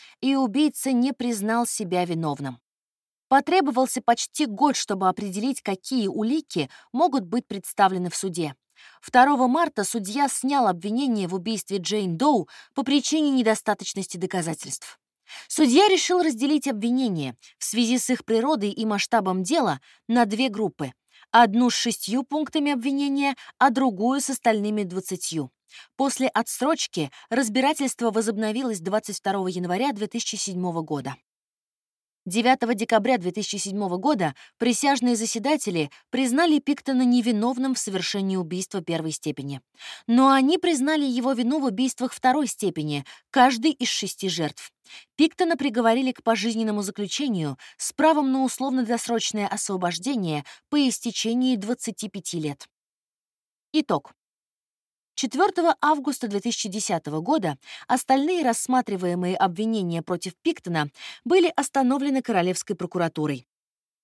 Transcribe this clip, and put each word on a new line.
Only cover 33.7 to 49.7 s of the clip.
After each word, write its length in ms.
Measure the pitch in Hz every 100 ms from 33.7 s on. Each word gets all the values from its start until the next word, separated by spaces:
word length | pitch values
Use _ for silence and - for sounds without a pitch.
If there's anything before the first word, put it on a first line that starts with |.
| 196 196 180
года 360 | 247 254 160 - - _
присяжные 600 | 233 233 285 277 247 226
заседатели 720 | 220 226 254 302 208 170 147 - _
признали 500 | 247 262 262 339 302
Пиктона 420 | - 294 - 262
невиновным 760 | 247 247 233 208 233 247 262 254
в 40 |
совершении 580 | - 190 - 202 196 190
убийства 440 | 165 180 185 196
первой 300 | 160 165 160
степени. 480 | 147 151 143 139 139 _ _ - - -
Но 220 | 240 269
они 280 | 269 269 359
признали 460 | 349 294 277 311
его 300 | 285 247 247
вину 260 | 247 240 302
в 60 | 269
убийствах 480 | 196 262 - 247
второй 340 | - 254 277 262
степени, 560 | - 202 156 151 143 139 - _
каждый 420 | 277 254 233 294
из 180 | - 247
шести 400 | - 196 - 190
жертв. 420 | 165 151 - - _ _ - _ -
Пиктона 400 | 320 - 349 330
приговорили 560 | 285 226 226 233 262
к 100 | -
пожизненному 580 | - 226 220 226 220 208
заключению 760 | 196 202 202 - 285 190 151 131 - _
с 160 | -
правом 400 | - 311 302 269
на 120 | 262
условно-досрочное 1000 | 262 - 269 262 226 233 - 233 - 214 202
освобождение 1000 | 208 -